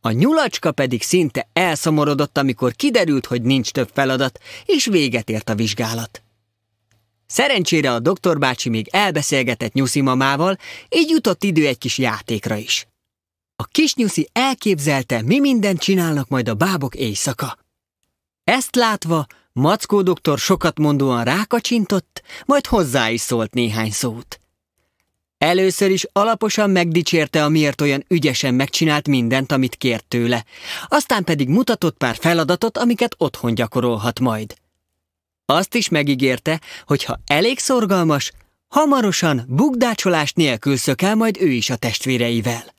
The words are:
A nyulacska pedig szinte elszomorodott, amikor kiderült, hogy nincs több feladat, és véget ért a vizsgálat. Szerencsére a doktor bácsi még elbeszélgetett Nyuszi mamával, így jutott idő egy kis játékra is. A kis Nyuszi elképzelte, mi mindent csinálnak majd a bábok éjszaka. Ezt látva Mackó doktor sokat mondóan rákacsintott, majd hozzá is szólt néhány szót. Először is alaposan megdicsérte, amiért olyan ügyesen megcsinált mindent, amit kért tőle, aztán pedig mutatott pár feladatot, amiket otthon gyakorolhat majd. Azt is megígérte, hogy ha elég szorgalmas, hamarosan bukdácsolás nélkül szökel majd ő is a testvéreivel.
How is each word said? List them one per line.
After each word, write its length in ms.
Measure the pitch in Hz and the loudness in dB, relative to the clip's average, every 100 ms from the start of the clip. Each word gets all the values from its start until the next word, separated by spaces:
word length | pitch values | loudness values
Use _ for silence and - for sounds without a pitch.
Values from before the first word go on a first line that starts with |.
A 100 | 117 | -2
nyulacska 600 | 113 214 311 311 - 170 | 2 2 4 0 0 -4
pedig 320 | 143 135 123 | -2 -2 -2
szinte 460 | - 185 156 - - | 0 2 2 -2 -4
elszomorodott, 840 | - 180 156 170 151 147 143 147 - | 0 0 0 0 2 2 0 0 0
amikor 360 | 139 123 127 | -2 0 -2
kiderült, 520 | - 285 233 170 139 - | 0 0 2 2 0 -2
hogy 160 | 123 | -2
nincs 300 | 117 135 110 | 2 0 0
több 180 | - 120 | -4 -4
feladat, 460 | - 135 131 131 - - - - | 0 0 0 -2 -4 -20 -18 -2
és 200 | 339 247 | 0 2
véget 440 | 185 139 117 110 | 2 2 -2 -4
ért 200 | 110 - | -6 -4
a 60 | 107 | -2
vizsgálat. 680 | 113 104 113 113 113 - _ _ _ _ _ _ _ _ _ _ _ | -2 -2 -6 -6 -10 -16 _ _ _ _ _ _ _ _ _ _ _
Szerencsére 640 | - 285 240 180 160 139 | -2 0 0 0 0 0
a 80 | 120 | 0
doktor 400 | 123 190 180 151 | 0 0 0 0
bácsi 300 | 139 123 127 | 0 -2 -4
még 180 | 113 107 | -4 0
elbeszélgetett 840 | 185 202 151 143 139 123 117 117 | 0 2 0 -2 0 0 -4 -4
Nyuszi 280 | 135 131 147 | -2 0 2
mamával, 560 | 135 127 135 139 175 190 - - - | 0 2 0 2 0 -2 -8 -20 -4
így 200 | 320 311 | 0 2
jutott 340 | 320 233 180 | 2 0 -2
idő 240 | 202 160 147 | 0 2 2
egy 100 | 123 | 0
kis 200 | 123 - | -4 -2
játékra 580 | 123 107 - 113 110 107 | -2 -2 -4 -6 -4 -6
is. 320 | 110 - - _ _ _ _ _ _ _ | -4 -6 -6 _ _ _ _ _ _ _
A 80 | |
kis 320 | - - 311 - | -4 0 2 2
Nyuszi 340 | 214 - 151 | 0 0 -2
elképzelte, 920 | - 262 262 214 175 143 139 127 120 | 0 -2 0 0 0 0 -2 -2 -4
mi 180 | 113 247 | 2 2
mindent 400 | 277 247 202 180 | 2 2 0 0
csinálnak 480 | - 190 170 147 131 | 0 0 2 -2 -2
majd 220 | 131 120 | -2 -2
a 40 | |
bábok 420 | 107 170 185 135 - | 0 0 0 -4 -4
éjszaka. 640 | 127 98 - 127 127 - _ _ _ _ _ _ _ _ | -6 -4 -4 -4 -8 -10 _ _ _ _ _ _ _ _
Ezt 320 | - 247 254 254 | -2 -2 0 0
látva 500 | 226 208 160 165 143 - _ | 0 0 -2 -2 -2 -14 _
Mackó 500 | - 143 214 - 202 | 0 0 0 0 0
doktor 360 | 185 180 - 143 | 2 0 -2 -2
sokat 400 | - 190 170 - | 0 0 0 0
mondóan 460 | 151 147 135 120 | 0 2 2 0
rákacsintott, 1000 | 117 160 214 240 - 240 196 190 - - _ - - | 0 -2 0 -2 0 -2 0 -2 -4 -20 _ -14 0
majd 200 | 285 - | 0 2
hozzá 440 | 226 151 131 113 | 0 2 0 0
is 120 | 117 | -2
szólt 320 | - 120 110 | -2 -2 -2
néhány 380 | 123 120 110 110 | 0 -2 0 -4
szót. 480 | 104 127 113 - - _ _ _ _ _ _ _ _ _ _ | -4 -6 -6 -14 -20 _ _ _ _ _ _ _ _ _ _
Először 540 | 151 180 190 180 196 | 0 2 2 2 2
is 160 | 190 - | 0 0
alaposan 580 | - 214 226 214 - 208 | 0 0 0 -2 0 2
megdicsérte, 720 | 185 170 165 165 170 151 160 | 2 4 0 2 0 2 2
amiért 380 | 147 156 147 139 | 2 4 2 2
olyan 240 | 147 139 - | 0 0 0
ügyesen 460 | 170 143 123 135 | 0 2 0 0
megcsinált 540 | 123 135 - 160 147 147 | 0 0 0 2 2 2
mindent, 440 | 135 117 131 135 | 0 2 0 0
amit 240 | 139 127 - | 0 0 -2
kért 300 | 131 113 - | -2 -2 -2
tőle, 400 | 123 117 120 - - - - - | -2 0 0 -4 -18 -14 -12 -2
aztán 360 | 370 - 226 | -2 2 -2
pedig 260 | 180 151 131 | 0 0 2
mutatott 480 | 180 262 226 170 - | 2 2 0 -2 -2
pár 180 | 127 117 | -4 0
feladatot, 600 | 165 170 151 175 226 - | 0 2 2 0 0 0
amiket 380 | 233 233 240 - | 0 2 -2 0
otthon 380 | 147 - 120 110 | -4 -2 -4 -2
gyakorolhat 640 | 113 120 120 113 113 113 | -2 0 -2 -2 -4 -2
majd. 360 | 131 107 107 - _ _ _ _ _ _ _ _ - | -2 -2 -8 -16 _ _ _ _ _ _ _ _ 0
Azt 300 | 147 190 240 | 0 2 -2
is 140 | - | 0
megígérte, 720 | 160 143 135 135 127 - 160 - - - | 0 0 2 0 0 -2 -4 -6 -20 -4
hogy 180 | 139 | -2
ha 160 | - 131 - | -2 -8 0
elég 340 | 147 214 262 | 2 2 -2
szorgalmas, 720 | - 254 214 190 165 147 - - _ _ _ | 0 0 2 2 2 0 -2 -12 _ _ _
hamarosan 800 | - 302 277 220 - 170 135 123 | 2 4 2 2 0 0 0 -2
bukdácsolás 840 | 131 294 247 240 220 190 165 147 | 0 2 2 0 0 0 0 0
nélkül 440 | - 151 113 143 135 | 0 0 2 0 0
szökel 380 | - 131 190 220 | 0 0 0 2
majd 220 | 226 202 | 0 0
ő 80 | 170 | 0
is 220 | 123 - | 0 -2
a 60 | 127 | -4
testvéreivel. 960 | 120 104 131 127 117 117 110 117 - | -4 -4 -2 0 0 0 -2 -4 -10